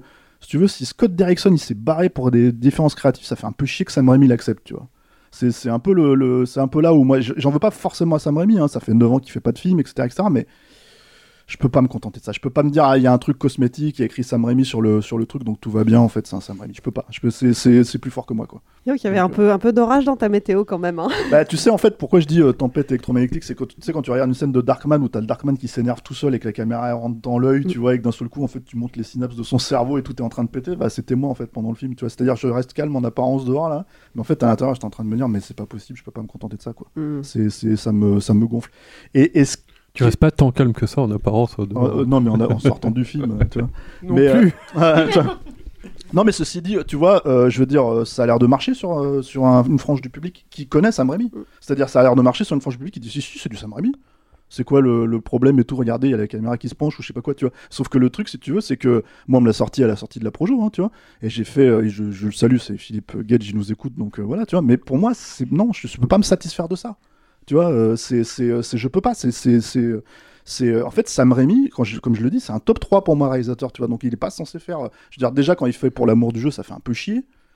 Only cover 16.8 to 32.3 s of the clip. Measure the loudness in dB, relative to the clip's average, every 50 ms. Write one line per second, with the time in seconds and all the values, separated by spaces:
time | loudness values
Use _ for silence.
16.8 | -10 -10 -8 -8 -10 -12 -8 -6 -4 -4 -2 0 0 0 2 2 4 6 6 6
17.8 | 4 2 -2 -8 -10 -10 -10 -10 -10 -8 -8 -8 -10 -10 -14 -20 _ _ _ _
18.8 | -4 -4 -4 -2 -2 -2 0 0 0 0 2 2 2 2 2 2 2 2 2 4
19.8 | 4 4 4 2 2 0 0 0 0 0 0 0 0 0 0 0 0 -2 -4 -4
20.8 | -4 -4 -4 -4 -4 -4 -4 -4 0 2 4 4 4 2 0 0 2 2 4 4
21.8 | 4 2 2 0 0 2 4 4 4 4 4 6 6 6 4 2 0 -2 -2 -2
22.8 | -2 -2 -4 -4 -2 -2 0 0 0 0 -2 -6 -8 -10 -10 -10 -10 -10 _ -10
23.8 | -10 -8 -6 -6 -4 -2 -2 0 0 -2 -2 -2 -2 0 0 2 2 0 0 -2
24.8 | 0 0 0 0 0 -2 -4 -4 -4 -4 -6 -4 -2 -2 -2 -2 -4 -6 -4 -4
25.8 | -2 -2 -4 -6 -10 -16 -8 -4 -2 -2 -2 -2 -2 -6 -6 -4 -4 -4 -4 -4
26.8 | -4 -4 -4 -4 -6 -8 -8 -8 -6 -4 -2 0 2 2 2 2 0 -2 -4 -2
27.8 | 0 0 0 0 0 -4 -4 -4 -8 -10 -8 -6 -8 -6 -8 -10 -14 _ -10 -8
28.8 | -8 -8 -8 -12 -12 -10 -8 -8 -8 -8 -8 -10 -6 -2 -2 -2 -2 0 -2 0
29.8 | 0 0 -2 -4 -4 -6 -8 -8 -8 -8 -6 -6 -6 -6 -6 -8 -8 -6 -6 -4
30.8 | -4 -6 -6 -6 -6 -4 -4 -2 -2 -4 -6 -8 -10 -12 -10 -8 -8 -8 -8 -8
31.8 | -10 -10 -10 -8 -10 -8 -4 -2 0 0